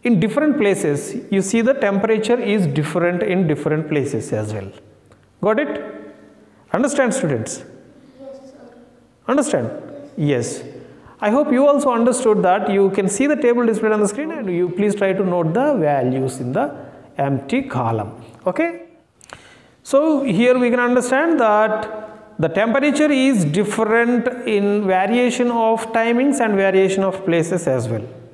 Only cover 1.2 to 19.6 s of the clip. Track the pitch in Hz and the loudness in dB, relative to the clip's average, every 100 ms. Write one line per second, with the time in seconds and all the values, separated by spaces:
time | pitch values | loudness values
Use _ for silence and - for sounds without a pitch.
1.2 | - 196 190 233 233 269 202 196 214 220 | -2 -2 0 0 2 2 0 0 2 0
2.2 | 214 247 208 208 165 139 147 180 175 175 | 2 0 2 2 2 0 -2 0 0 0
3.2 | 208 180 170 143 156 156 156 147 127 110 | 0 0 2 0 0 -2 0 -2 -2 -4
4.2 | - 110 107 107 95 - - _ _ - | -4 -6 -4 -8 -10 -16 -20 _ _ -20
5.2 | _ _ 196 220 302 - - - - - | _ _ -2 0 -2 -6 -10 -14 -18 -20
6.2 | - - - _ _ 180 269 - 247 - | -20 -20 -20 _ _ -2 -2 0 0 0
7.2 | 160 123 104 - - - - - - 254 | -2 -4 -6 -10 -16 -20 -20 -20 -20 -20
8.2 | 269 269 269 - - - - - _ _ | -20 -20 -20 -20 -20 -20 -20 -20 _ _
9.2 | - 269 254 139 110 - - - - - | -2 -2 0 -2 -4 -8 -14 -18 -14 -4
10.2 | 147 127 113 - - - - - - - | 0 0 -2 -8 -14 -18 -20 -20 -20 -4
11.2 | 214 247 294 247 285 285 285 233 233 240 | 0 2 2 4 4 4 2 2 2 2
12.2 | 226 202 180 196 202 196 196 196 190 196 | 2 2 4 2 2 2 2 2 -2 0
13.2 | 277 294 247 240 233 214 220 214 202 208 | 0 2 2 2 2 0 0 0 0 -2
14.2 | 311 320 202 175 180 180 208 202 196 190 | -8 -6 -4 -2 -2 0 -2 0 0 0
15.2 | 185 175 160 190 262 254 151 143 127 131 | 0 0 0 0 0 2 0 0 0 -2
16.2 | 131 - 123 156 285 - - - - - | -4 -4 -4 -4 -4 -6 -18 -20 -14 -4
17.2 | 139 135 - 254 269 131 117 113 101 - | -2 -2 -2 -4 -2 -4 -2 -2 -6 -12
18.2 | - - 185 233 339 339 - _ _ _ | -20 -6 -6 -2 -4 -6 -18 _ _ _
19.2 | - - - - | -20 -20 -20 -20